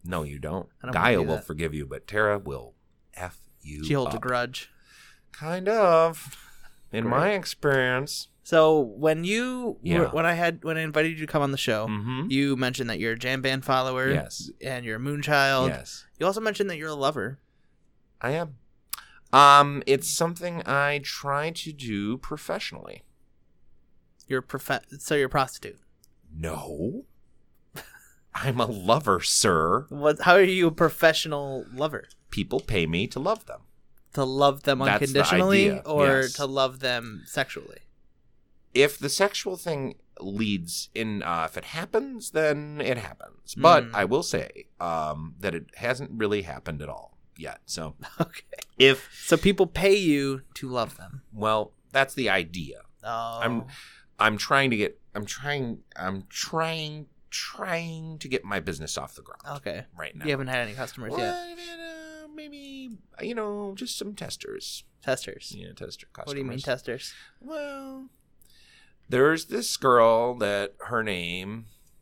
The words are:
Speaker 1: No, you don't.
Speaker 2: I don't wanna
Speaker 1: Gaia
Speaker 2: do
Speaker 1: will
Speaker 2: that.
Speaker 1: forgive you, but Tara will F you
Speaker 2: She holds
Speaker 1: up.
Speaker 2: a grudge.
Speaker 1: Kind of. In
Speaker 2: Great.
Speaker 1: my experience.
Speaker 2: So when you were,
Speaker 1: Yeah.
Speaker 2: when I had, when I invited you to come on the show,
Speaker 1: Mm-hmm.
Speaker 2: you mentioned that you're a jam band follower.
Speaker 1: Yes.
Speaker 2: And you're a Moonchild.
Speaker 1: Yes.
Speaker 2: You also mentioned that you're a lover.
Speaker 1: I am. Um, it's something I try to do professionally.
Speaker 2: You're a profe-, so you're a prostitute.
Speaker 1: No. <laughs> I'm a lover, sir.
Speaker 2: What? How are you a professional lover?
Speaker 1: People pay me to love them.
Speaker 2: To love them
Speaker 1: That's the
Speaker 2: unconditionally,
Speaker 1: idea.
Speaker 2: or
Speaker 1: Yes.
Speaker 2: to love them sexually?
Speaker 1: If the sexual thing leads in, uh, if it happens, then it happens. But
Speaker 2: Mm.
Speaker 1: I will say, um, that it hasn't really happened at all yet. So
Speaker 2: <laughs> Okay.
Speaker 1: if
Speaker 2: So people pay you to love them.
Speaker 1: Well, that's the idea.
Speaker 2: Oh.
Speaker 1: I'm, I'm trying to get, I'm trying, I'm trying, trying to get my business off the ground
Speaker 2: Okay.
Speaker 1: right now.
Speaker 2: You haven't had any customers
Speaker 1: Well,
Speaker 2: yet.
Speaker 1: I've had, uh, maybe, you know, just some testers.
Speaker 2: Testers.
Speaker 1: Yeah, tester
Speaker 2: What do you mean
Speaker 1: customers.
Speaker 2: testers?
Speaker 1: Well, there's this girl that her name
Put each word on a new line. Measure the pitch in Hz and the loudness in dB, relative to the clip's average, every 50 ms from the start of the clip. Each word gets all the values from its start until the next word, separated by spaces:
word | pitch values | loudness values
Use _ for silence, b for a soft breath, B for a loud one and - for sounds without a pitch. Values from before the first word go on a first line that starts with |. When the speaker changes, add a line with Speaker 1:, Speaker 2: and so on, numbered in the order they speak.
| - | -10
Speaker 1:
No, | 87 90 82 78 | -6 -4 -4 -4
you | 71 71 71 | -6 -8 -10
don't. | 73 76 85 95 - - _ _ | -8 -6 -6 -6 -8 -10 _ _
Speaker 2:
I | - | -10
don't | 123 - | -4 0
wanna | 82 87 | 2 4
Speaker 1:
Gaia | 123 117 | 4 4
Speaker 2:
do | 92 80 | 4 2
Speaker 1:
will | 73 80 | 0 -2
Speaker 2:
that. | 78 - | -4 -4
Speaker 1:
forgive | - 80 76 82 78 76 | -8 -6 -4 -4 -4 -4
you, | 76 71 | -6 -8
but | 67 69 65 - | -8 -10 -12 -12
Tara | - 104 104 107 104 104 101 | -4 -2 2 2 2 2 0
will | 92 73 67 64 60 58 _ _ _ _ _ _ _ _ _ | -4 -8 -10 -10 -12 -16 _ _ _ _ _ _ _ _ _
F | - 90 90 - - - - _ _ | -12 -12 -12 -12 -16 -20 -20 _ _
you | - 76 73 76 78 | -16 -14 -10 -8 -2
Speaker 2:
She | 156 147 | -2 0
holds | 139 127 - - | 0 0 -2 -4
Speaker 1:
up. | 127 127 | -4 -4
Speaker 2:
a | |
grudge. | 127 123 123 120 123 127 - - - b b b b b b b b b b b b - | -2 -2 -2 -2 -4 -8 -14 -14 -16 b b b b b b b b b b b b -18
Speaker 1:
Kind | - 151 160 175 185 185 | -12 -8 -6 -6 -2 0
of. | 202 220 226 202 175 165 160 165 165 160 - - 135 B B B B B B B B B B B - - | 2 4 6 6 8 8 8 6 6 2 -4 -14 -16 B B B B B B B B B B B -8 -4
In | 110 117 | -2 0
Speaker 2:
Great. | 117 | 2
Speaker 1:
my | 120 135 165 202 | 2 2 2 2
experience. | 214 190 165 - - - - 147 139 131 127 127 127 127 143 151 - - - - _ _ _ | 0 0 -4 -6 -10 -2 2 2 4 4 2 2 0 0 -2 -4 -8 -10 -10 -14 _ _ _
Speaker 2:
So | - 175 160 160 156 156 156 | 2 6 6 8 8 6 4
when | 135 113 101 110 147 156 156 165 170 | 4 0 -4 0 2 2 2 2 0
you | 185 208 226 247 254 254 254 247 226 190 - | 0 0 0 0 -2 -4 -6 -6 -6 -8 -6
were, | - 170 170 170 165 | -2 0 2 2 2
Speaker 1:
Yeah. | 123 | 2
Speaker 2:
when | - 156 165 | 0 0 0
I | 170 170 | 2 2
had, | 165 175 170 165 170 - | 2 0 0 -2 -2 -6
when | 160 160 | -6 -4
I | 160 | -4
invited | 160 156 151 156 156 165 165 156 | -4 0 0 2 0 0 -2 -4
you | 156 | -8
to | 143 | -2
come | - 156 | 0 0
on | 143 139 | 2 2
the | 135 | 0
show, | 131 - - 110 104 110 | -2 0 0 0 0 0
Speaker 1:
Mm-hmm. | 107 107 104 104 120 127 131 - - | -2 -4 -4 -4 -6 -4 -4 -2 0
Speaker 2:
you | 131 135 139 139 135 | 2 2 2 2 0
mentioned | 123 131 127 127 131 127 117 | 0 -2 -2 -2 -4 -4 -4
that | 110 | -4
you're | 82 101 113 | -2 -2 -2
a | 113 113 | -2 -2
jam | 123 127 135 131 | -2 -4 -4 -2
band | 131 135 135 131 131 | 0 -2 -2 -2 0
follower. | - 135 131 127 131 127 127 131 131 | 0 0 2 2 0 -2 0 0 2
Speaker 1:
Yes. | 135 78 69 - - - - 247 - _ | 0 0 -2 -6 -12 -14 -14 -14 -14 _
Speaker 2:
And | - 135 131 123 123 | -10 -8 -8 -6 -6
you're | 113 110 | -6 -6
a | 113 | -6
Moonchild. | 127 139 143 147 143 147 151 139 139 139 135 131 131 | -4 -6 -6 -4 0 2 4 4 4 4 4 4 2
Speaker 1:
Yes. | 131 71 64 - - - - - _ _ | 2 0 -4 -10 -14 -16 -18 -18 _ _
Speaker 2:
You | - 160 | -2 -2
also | 185 196 220 | -2 0 0
mentioned | 220 220 202 - 202 196 | -4 -4 -2 -2 -2 -4
that | 175 | -4
you're | 151 156 | -8 -8
a | 160 151 | -8 -4
lover. | 143 135 139 156 135 98 113 139 - _ _ _ _ _ _ _ _ _ _ _ _ _ _ _ _ | 0 0 0 2 0 -4 -6 -6 -10 _ _ _ _ _ _ _ _ _ _ _ _ _ _ _ _
Speaker 1:
I | - 120 | -4 -2
am. | 143 165 170 156 131 - _ _ _ _ _ _ B B B B B B B _ - | -2 -2 -4 -6 -10 -18 _ _ _ _ _ _ B B B B B B B _ 10
Um, | 131 143 143 143 143 143 143 143 143 - | 12 12 12 12 12 10 8 2 -4 2
it's | - 135 127 131 | 2 2 2 2
something | - - - 170 170 170 170 180 175 170 165 - | -4 -2 0 0 -2 -2 -6 -8 -6 -6 -6 -4
I | - 135 139 143 143 147 147 143 | 0 0 2 2 0 0 -2 -6
try | - - - - 143 139 143 151 165 | -8 -10 -6 -4 -2 -2 -2 -2 -4
to | 165 - - 160 151 | -6 -8 -12 -12 -12
do | 143 131 117 107 101 101 104 120 135 | -10 -6 -4 -2 -2 -2 -2 -4 -6
professionally. | - - 156 151 - - 165 196 - - - - - - - - - - _ _ _ _ _ _ _ _ _ _ - - - - _ _ _ - _ _ _ _ - _ | -6 -10 -10 -8 -6 -6 -6 -6 -6 -10 -12 -12 -16 -16 -18 -18 -20 -20 _ _ _ _ _ _ _ _ _ _ -20 -20 -20 -20 _ _ _ -20 _ _ _ _ -8 _
Speaker 2:
You're | 135 127 | -4 -4
a | 123 | -4
profe-, | - - 135 - - 139 - - _ - 139 | -6 -10 -10 -4 -4 -4 -4 -4 _ -18 -14
so | - - 160 | -4 0 2
you're | 147 135 | 2 2
a | 127 | 2
prostitute. | - 147 135 127 - - - 101 - - _ _ _ _ _ _ _ _ _ - 78 | 2 0 -2 -2 -4 -14 -14 -16 -16 -18 _ _ _ _ _ _ _ _ _ -18 -12
Speaker 1:
No. | 78 80 80 78 76 - 82 - - 85 117 165 254 - _ _ - - _ _ - _ _ _ _ _ _ _ | -8 -6 -6 -6 -6 -8 -10 -6 -4 -4 -4 -4 -6 -12 _ _ -20 -20 _ _ -20 _ _ _ _ _ _ _
<laughs> | - - - - - - - _ _ _ _ - | -18 -18 -18 -20 -20 -20 -20 _ _ _ _ -10
I'm | - - 135 120 127 | -4 -2 -2 0 0
a | 117 | 0
lover, | 107 113 101 87 95 117 - - 107 95 87 | 0 -2 -2 4 4 4 4 6 2 2 2
sir. | - - - - - 107 87 80 78 85 95 123 139 - | 2 0 2 4 4 4 4 4 4 4 2 0 -2 -6
Speaker 2:
What? | 139 143 143 151 151 151 | -8 2 2 2 2 4
How | - 175 175 | 6 8 8
are | 196 | 8
you | 190 175 185 185 175 | 8 6 4 4 2
a | 165 | 2
professional | 160 - 175 156 - - - 160 156 - - 160 151 143 143 139 135 131 - - 120 | 4 4 2 2 4 4 4 4 4 4 -2 -4 -6 -6 -6 -6 -8 -8 -8 -10 -6
lover? | 127 143 156 143 107 - - - _ _ - | -4 -4 -4 -4 -6 -10 -12 -20 _ _ -6
Speaker 1:
People | - 107 95 - - 131 | -4 -4 -2 0 -2 -4
pay | - - 117 95 82 | -2 0 0 0 2
me | 78 82 87 107 | 2 0 -2 -2
to | 120 - 131 | -2 -4 -4
love | 143 185 220 - - | -2 -2 -4 -4 -6
them. | - 58 - - - - _ _ _ - - _ _ - | -16 -18 -18 -20 -20 -20 _ _ _ -20 -20 _ _ -4
Speaker 2:
To | 143 139 | -4 -2
love | 131 131 139 143 143 139 139 - | -2 2 6 6 6 4 4 0
them | 143 139 127 | 0 2 2
Speaker 1:
That's | 135 135 101 107 | 4 2 4 2
the | 143 135 131 139 | 2 2 4 2
Speaker 2:
unconditionally, | 156 160 185 180 185 190 196 196 196 202 | 4 6 4 4 6 6 6 6 6 4
Speaker 1:
idea. | 196 - - | 2 0 -4
Speaker 2:
or | 151 156 147 143 139 135 135 | 0 4 4 6 6 6 4
Speaker 1:
Yes. | 131 131 135 | 2 0 -2
Speaker 2:
to | - 143 | -4 -4
love | 135 135 139 131 131 131 131 | -2 2 2 2 2 0 -4
them | 135 127 123 117 117 113 110 - - | -2 -2 -2 -2 -4 -8 -12 -14 -14
sexually? | - - 143 135 - - - - - - - - - _ _ _ _ _ _ _ _ _ _ _ _ _ _ _ _ _ | -6 -4 -4 -4 -4 -6 -14 -14 -14 -20 -20 -20 -20 _ _ _ _ _ _ _ _ _ _ _ _ _ _ _ _ _
Speaker 1:
If | 127 139 147 - | 4 4 4 4
the | - 135 143 | -2 -4 -4
sexual | - - 190 202 - - - 208 185 | 2 2 2 2 2 -4 -6 -6 -8
thing | 175 - 175 156 139 135 127 - - _ _ _ - | -6 -6 -6 -4 -4 -4 -8 -8 -12 _ _ _ -12
leads | - 98 98 104 110 104 101 92 82 85 - - - - _ | -10 -6 -4 -2 0 0 0 -2 -4 -6 -8 -8 -8 -8 _
in, | - 113 110 104 101 - | -6 -6 -4 -4 -4 -4
uh, | 80 85 82 80 80 | -2 -2 -2 -2 -4
if | - | -6
it | 90 - | -10 -12
happens, | - - 160 175 170 - 220 277 277 262 226 - - | -10 -10 -10 -8 -2 -2 -2 -2 -2 -10 -12 -12 -4
then | - 156 156 151 147 147 147 151 147 147 | -2 2 2 2 0 0 -4 -10 -8 -4
it | 123 110 127 | -2 -2 -2
happens. | 117 98 73 60 _ - - - - - - - | -2 -4 -12 -14 _ -18 -20 -20 -20 -18 -14 -6
But | - 139 165 175 147 120 | 6 8 10 10 10 6
Speaker 2:
Mm. | 113 113 | 2 0
Speaker 1:
I | 104 98 | 0 0
will | 92 120 151 175 | 2 2 0 0
say, | - - 87 64 - - - - _ _ _ | 0 -4 -4 -4 -6 -12 -18 -20 _ _ _
um, | 87 85 82 80 78 76 76 76 78 80 62 76 | -4 -2 -2 -2 -2 -4 -4 -6 -8 -12 -12 -6
that | 95 98 85 | -6 -6 -6
it | 85 - - - | -6 -10 -12 -14
hasn't | - - 117 127 123 139 - | -6 -4 -4 -4 -4 -6 -12
really | - 113 110 104 104 104 95 | -4 -2 0 0 0 -2 -2
happened | 87 69 64 - - 78 69 | -6 -12 -10 -8 -8 -8 -8
at | 73 69 | -8 -10
all | 57 53 50 50 _ - - - _ | -12 -14 -16 -20 _ -20 -20 -20 _
yet. | - 78 69 - - _ | -14 -14 -14 -14 -14 _
So | - - 85 80 76 78 - - | -12 -10 -10 -10 -12 -12 -14 -18
Speaker 2:
<laughs> | - - - | -20 -4 -4
Okay. | 165 - - - - - - - - - - | -4 -4 -4 -18 -18 -18 -18 -18 -18 -20 4
Speaker 1:
if | - 131 135 131 135 - - - - - | 6 8 8 8 6 -2 -16 -18 -12 2
Speaker 2:
So | - 165 | 2 2
people | 156 - 196 202 190 190 | 4 4 2 4 4 2
pay | 170 - 160 180 196 196 | 2 2 0 4 4 4
you | 208 190 160 147 143 139 139 135 131 135 - _ | 4 4 2 2 2 0 -2 -4 -6 -10 -16 _
to | - - 131 | -12 -10 -6
love | 127 123 113 - - | -4 -4 -4 -4 -6
them. | - - - - 135 - - | -18 -18 -16 -16 -16 -16 -16
Speaker 1:
Well, | 110 107 104 110 110 110 104 - _ _ _ _ | -8 -4 0 0 2 0 0 -4 _ _ _ _
that's | - 135 135 135 - | 2 2 2 2 0
the | 135 123 104 | -2 0 2
idea. | 95 98 85 80 87 92 78 67 58 55 - - - _ - | 2 2 0 -2 -6 -8 -8 -8 -12 -18 -20 -20 -20 _ -10
Speaker 2:
Oh. | 110 117 113 117 113 113 113 | -8 -6 -6 -6 -6 -6 -2
Speaker 1:
I'm, | 110 117 120 113 120 131 B B B B B B B B _ - | -2 -2 -2 -2 -6 -8 B B B B B B B B _ 2
I'm | 107 110 107 | 2 2 2
trying | 104 - - 143 139 139 131 | 0 -2 2 2 4 4 4
to | 117 | 2
get, | 104 104 90 - - - - - | 2 0 -2 -2 -8 -20 -10 -8
I'm | 104 104 | -8 -8
trying, | 101 - - 131 143 147 139 131 117 113 - - _ - | -8 -10 -10 -6 -6 -4 -4 -4 -6 -8 -12 -14 _ -14
I'm | - 87 92 95 95 95 - | -8 -8 -6 -6 -8 -10 -12
trying, | - - - - - 160 160 165 160 160 156 151 151 151 147 - _ _ - _ | -10 -10 -8 -4 -2 -2 -2 -2 -4 -6 -8 -8 -10 -12 -14 -16 _ _ -20 _
trying | - - - - - - - 190 175 165 170 165 160 160 160 160 160 151 | -10 -10 -8 -10 -10 -10 -6 -4 -4 -4 -4 -8 -10 -10 -12 -12 -12 -12
to | - | -6
get | 135 127 - - | -4 -4 -4 -4
my | 98 101 95 | -4 -6 -4
business | 78 95 82 71 78 73 - | -4 -4 -6 -6 -8 -8 -8
off | - 67 67 - | -8 -8 -10 -16
the | - | -20
ground | 65 - - _ - 147 143 | -20 -20 -20 _ -14 -12 -12
Speaker 2:
Okay. | 143 - - 78 95 120 - _ | -10 -10 -10 -10 -10 -14 -16 _
Speaker 1:
right | 170 156 - - | -14 -14 -12 -12
now. | - - | -8 -4
Speaker 2:
You | 151 | -4
haven't | 143 135 135 | -4 -4 -4
had | 127 127 123 120 | -4 -4 -4 -4
any | 107 104 | -4 -8
customers | - 127 110 - 131 120 - | -10 -10 -12 -10 -12 -10 -8
Speaker 1:
Well, | - - | -6 -4
Speaker 2:
yet. | - - 359 | -4 -4 -4
Speaker 1:
I've | 349 349 349 339 349 | -6 -10 -14 -16 -16
had, | 349 349 339 330 | -16 -16 -14 -14
uh, | 330 330 320 320 320 311 311 311 311 302 302 | -14 -16 -16 -16 -18 -18 -20 -20 -20 -18 -18
maybe, | 311 302 294 285 285 277 277 269 269 262 254 220 - - _ _ - | -18 -18 -18 -18 -18 -16 -14 -14 -14 -14 -14 -16 -18 -20 _ _ -12
you | - 214 240 | -10 -8 -6
know, | 233 214 208 208 208 208 196 196 | -6 -6 -6 -6 -8 -8 -10 -10
just | 196 254 240 - | -10 -10 -10 -8
some | - - 202 208 | -8 -8 -10 -10
testers. | - - - - - - - - - - - - - - _ _ _ - | -12 -12 -12 -12 -12 -12 -12 -12 -12 -10 -12 -12 -14 -16 _ _ _ -4
Speaker 2:
Testers. | 135 127 - - 98 - - - - - | -4 -4 -4 -4 -12 -14 -14 -16 -16 -14
Speaker 1:
Yeah, | 101 90 90 - | -14 -16 -16 -16
tester | - - - - - - _ _ | -16 -16 -16 -16 -18 -20 _ _
Speaker 2:
What | - - - 143 | -14 -12 -10 -8
do | |
you | 139 135 | -8 -8
mean | 127 120 135 | -8 -8 -8
Speaker 1:
customers. | 135 | -4
Speaker 2:
testers? | 143 123 127 - - 117 127 - - - B B B B _ | -4 -4 -4 -4 -8 -8 -8 -10 -14 -16 B B B B _
Speaker 1:
Well, | - 262 320 302 294 285 277 277 269 269 262 269 269 254 _ _ _ _ _ _ b b b b b b b b b b b _ _ - | -16 -12 -10 -10 -8 -10 -10 -12 -14 -14 -14 -16 -18 -20 _ _ _ _ _ _ b b b b b b b b b b b _ _ -2
there's | 123 123 135 151 160 160 156 | 4 6 6 6 6 2 -2
this | - - 233 233 - - | -6 -6 -4 -4 -4 -6
girl | - - 131 123 120 113 113 113 113 120 123 123 | 0 4 6 8 8 8 8 6 4 2 0 -2
that | 123 107 101 101 101 101 - - - - | -2 -2 0 0 -2 -2 -6 -8 -14 -10
her | - 120 113 110 | -4 -4 -2 -2
name | 107 98 90 87 87 87 90 92 98 107 113 113 110 b b b b b b | -2 -4 -4 -4 -6 -6 -6 -6 -8 -10 -10 -12 -16 b b b b b b